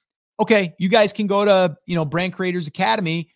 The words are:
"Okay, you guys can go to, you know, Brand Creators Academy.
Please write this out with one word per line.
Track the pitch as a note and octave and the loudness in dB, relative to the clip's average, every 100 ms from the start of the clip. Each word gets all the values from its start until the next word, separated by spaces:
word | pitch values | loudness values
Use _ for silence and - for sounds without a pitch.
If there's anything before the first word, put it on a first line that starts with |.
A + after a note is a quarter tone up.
| _ _ _ - | _ _ _ -4
"Okay, | A3 A3 F3+ - | 2 2 2 -4
you | F#3 | 0
guys | A3 G#3 | 2 2
can | - G3+ | 0 -2
go | G3+ | 0
to, | G#3 F#3+ F#3 C#3+ - | 2 4 2 -2 -6
you | |
know, | F3 | -4
Brand | D3+ E3 F#3 | -2 -2 -4
Creators | F3 F#3 F3+ D3 | -4 -4 -4 -6
Academy. | - G3 A3 E3+ E3 D#3+ | -2 0 0 -2 -4 -8